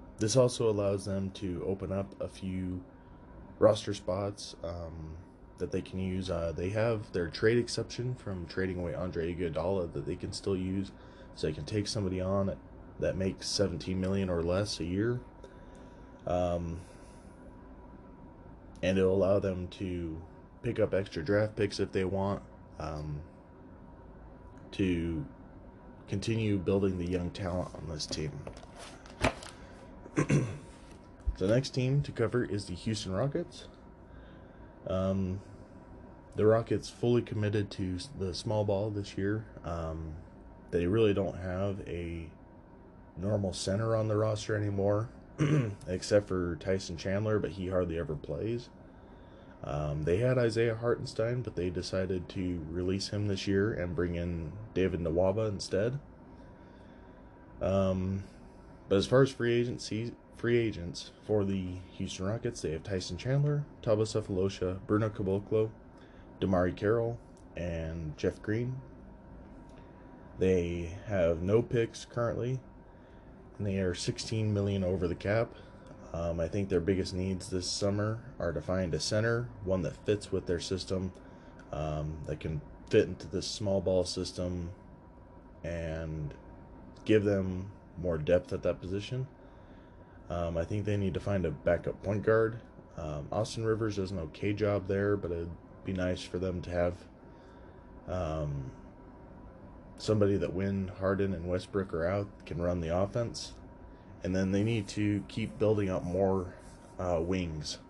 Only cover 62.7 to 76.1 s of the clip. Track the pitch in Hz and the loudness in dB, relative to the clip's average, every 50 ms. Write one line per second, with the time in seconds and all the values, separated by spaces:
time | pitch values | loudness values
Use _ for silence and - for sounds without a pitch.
62.7 | 78 80 - - 101 92 90 - 90 87 - 123 135 143 143 147 147 147 143 - | -2 -4 -4 -2 -2 -2 -2 -4 -6 -4 0 2 2 4 4 4 2 2 0 -4
63.7 | - - - 117 110 104 110 107 - 110 104 - 101 90 92 98 98 - 92 90 | -8 -4 2 4 4 4 4 2 2 0 -2 0 2 2 2 2 2 0 -2 -2
64.7 | 92 95 - - 107 107 113 107 104 - 104 92 95 101 101 - 110 110 110 110 | -2 -4 0 2 4 4 4 2 0 -2 0 2 2 0 0 2 2 2 2 2
65.7 | - - - - - - - - - - - - - - - 95 98 87 90 90 | -2 -8 -16 -20 -20 -20 -20 -20 -20 -20 -18 -18 -6 -2 2 4 4 6 4 4
66.7 | 87 - 104 101 113 117 117 117 120 117 - - - - - - - 80 85 87 | 2 2 2 4 4 4 2 0 -2 -6 -10 -14 -18 -20 -20 -12 -8 -4 -4 -2
67.7 | 85 82 80 80 82 85 80 78 76 - - 95 - - - - 104 113 120 123 | -2 -2 -2 -4 -4 -4 -4 -6 -4 0 0 0 0 0 -2 -2 0 0 0 -2
68.7 | 127 131 - - - - - - - - - - - - - - - - - - | -4 -6 -8 -12 -14 -16 -16 -16 -18 -18 -18 -18 -18 -18 -16 -16 -16 -16 -18 -18
69.7 | - - - - - - - - - - - - - - 90 92 92 90 85 85 | -18 -18 -18 -18 -18 -18 -18 -18 -18 -18 -18 -16 -4 2 4 4 6 4 4 2
70.7 | 87 87 85 82 85 95 - - 104 95 85 82 85 80 87 92 104 117 117 117 | -2 -2 -4 -6 -8 -10 -6 -2 2 4 4 4 4 2 4 4 4 4 4 4
71.7 | - 120 117 113 - - - - - 120 120 117 80 - 110 123 131 127 - - | 2 2 2 0 -2 -8 -14 -6 -4 -2 0 0 0 -2 -2 -2 -2 -4 -6 -10
72.7 | - - - - - - - - - - - - - - - - - - 101 104 | -18 -20 -20 -20 -20 -20 -20 -20 -20 -20 -20 -20 -20 -18 -18 -18 -8 -4 -2 0
73.7 | 95 95 95 90 87 - - - 117 - - - 117 110 110 107 104 101 101 101 | 0 2 2 2 0 0 -2 -2 -2 -2 -4 -4 -2 0 2 2 4 4 4 4
74.7 | 101 98 95 90 92 90 90 85 87 - - 98 104 113 117 - - - - - | 2 2 2 2 2 2 2 0 0 0 0 2 2 2 2 0 -4 -10 -18 -18
75.7 | - - - - - - - - | -18 -18 -18 -18 -16 -16 -12 -8